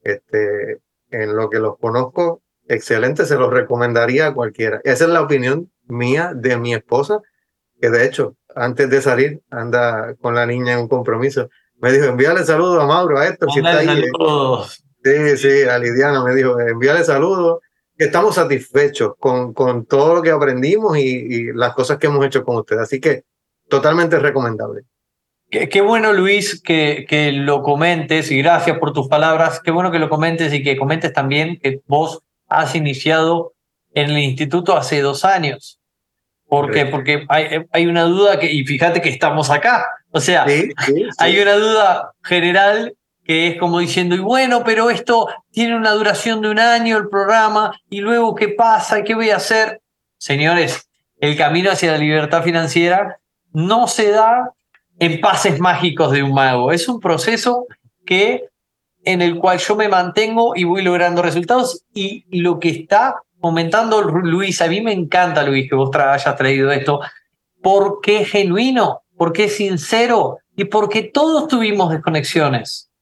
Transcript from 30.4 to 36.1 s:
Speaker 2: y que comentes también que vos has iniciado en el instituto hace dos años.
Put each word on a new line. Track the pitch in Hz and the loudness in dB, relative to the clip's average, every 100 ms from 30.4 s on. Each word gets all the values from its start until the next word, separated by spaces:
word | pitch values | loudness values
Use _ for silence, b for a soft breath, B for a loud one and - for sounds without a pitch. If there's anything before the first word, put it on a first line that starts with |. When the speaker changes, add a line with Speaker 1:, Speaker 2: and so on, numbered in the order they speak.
| 160 | -2
Speaker 2:
y | 143 | -2
que | 139 135 | -2 -2
comentes | 135 160 160 | -2 -2 -2
también | - 135 143 160 170 | -2 -2 -2 -4 -4
que | 135 135 - | -6 -6 -2
vos | 147 160 165 _ _ _ | -2 -2 -8 _ _ _
has | 151 147 165 | -2 0 -2
iniciado | 147 127 151 160 160 170 170 _ _ _ _ | -4 -2 0 2 2 0 -4 _ _ _ _
en | 147 147 | -4 -2
el | 151 | 0
instituto | 139 131 147 170 175 165 | -2 -2 -2 -2 0 0
hace | - 151 | 0 0
dos | 139 139 190 | 0 0 0
años. | 190 147 127 - _ _ _ _ | 0 -2 -8 -16 _ _ _ _